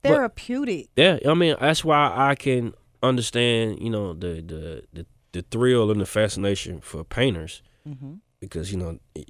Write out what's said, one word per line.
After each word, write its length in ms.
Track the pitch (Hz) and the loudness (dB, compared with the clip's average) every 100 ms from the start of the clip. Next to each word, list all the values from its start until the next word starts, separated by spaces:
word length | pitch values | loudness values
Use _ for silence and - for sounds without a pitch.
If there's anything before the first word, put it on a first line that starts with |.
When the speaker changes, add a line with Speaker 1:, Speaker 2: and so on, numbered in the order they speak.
Speaker 1:
But 80 | 277 | 4
Speaker 2:
therapeutic. 800 | 294 240 - - 254 254 165 - - | 4 2 -4 -6 -4 -4 -6 -2 4
Speaker 1:
Yeah, 220 | 180 151 143 | 4 4 2
I 80 | 170 | 4
mean, 200 | 170 - | 2 2
that's 240 | 139 160 160 | 0 2 2
why 260 | 147 139 | 4 4
I 220 | 120 139 139 | 2 2 2
can 380 | 139 127 117 - _ _ | 0 0 -2 -8 _ _
understand, 800 | 127 123 113 120 120 113 110 - | 0 2 0 2 2 2 0 -4
you 80 | 117 | -4
know, 240 | 107 98 | -4 -6
the, 280 | 82 87 82 82 | -6 -8 -8 -10
the, 380 | 80 80 73 - | -12 -12 -14 -16
the, 140 | 82 - _ _ | -18 -18 _ _
the 100 | 90 | -12
thrill 460 | - 113 127 123 107 | -6 0 4 4 4
and 120 | 104 | 2
the 40 | 92 | 0
fascination 760 | 107 104 92 101 98 87 82 | 0 0 0 -2 -2 -6 -12
for 240 | - 78 82 | -12 -12 -6
painters. 560 | 120 131 85 80 - _ _ 151 | -2 0 -2 -8 -14 _ _ -16
Speaker 2:
Mm-hmm. 280 | 135 135 190 _ - | -14 -16 -18 _ -20
Speaker 1:
Because, 300 | 92 82 92 | -12 -8 -6
you 40 | 95 | -6
know, 220 | 85 80 _ 78 | -8 -10 _ -18